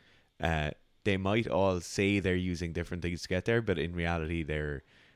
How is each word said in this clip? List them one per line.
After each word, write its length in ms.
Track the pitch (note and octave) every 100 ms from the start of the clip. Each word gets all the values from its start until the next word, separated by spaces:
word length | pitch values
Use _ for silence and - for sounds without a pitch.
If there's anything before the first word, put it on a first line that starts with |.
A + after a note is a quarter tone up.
| _ _ _ -
Uh, 300 | D#2+ D#2 D2+ - _ _ G#2
they 100 | F#2+
might 300 | F#2+ A2 G#2+
all 320 | D#2+ G2 F2+
say 400 | - - G2 G2+
they're 160 | F#2 F2+
using 380 | F2+ E2+ F2
different 300 | E2+ E2 F2
things 180 | E2+ F2
to 60 | -
get 160 | F#2 A#2
there, 160 | A#2
but 180 | G#2+ E2
in 140 | E2
reality, 500 | F2 E2+ E2+ D#2+ E2+
they're 400 | D2 D2+ D2 C#2 - - -